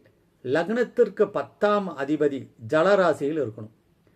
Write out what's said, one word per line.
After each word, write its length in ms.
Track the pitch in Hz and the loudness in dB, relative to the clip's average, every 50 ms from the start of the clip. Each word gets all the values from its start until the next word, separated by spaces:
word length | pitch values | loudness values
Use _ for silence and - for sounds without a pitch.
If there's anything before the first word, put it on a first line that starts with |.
| _ _ _ _ _ _ _ _ - | _ _ _ _ _ _ _ _ -6
லக்னத்திற்கு 800 | 123 135 160 170 175 226 247 233 240 - - 233 202 190 - 208 202 - | -4 -2 -2 -2 -2 -2 -2 -2 -2 2 2 2 2 2 -2 -2 0 -2
பத்தாம் 520 | 151 131 - _ - 208 208 208 208 196 180 156 135 139 | -6 -6 -8 _ -2 0 2 2 0 -2 -4 -6 -6 -4
அதிபதி 380 | 135 151 147 151 147 135 127 113 - _ - 117 110 151 | -4 -2 0 0 0 0 -2 -10 -12 _ -16 -8 -2 0
ஜலராசியில் 680 | 156 165 190 202 196 180 170 143 120 147 139 160 156 131 | 2 4 4 4 4 4 2 2 0 -2 -4 -2 -2 -4
இருக்கணும், 320 | 110 110 - 110 - _ _ _ _ _ _ _ _ _ | -6 -6 -10 -16 -18 _ _ _ _ _ _ _ _ _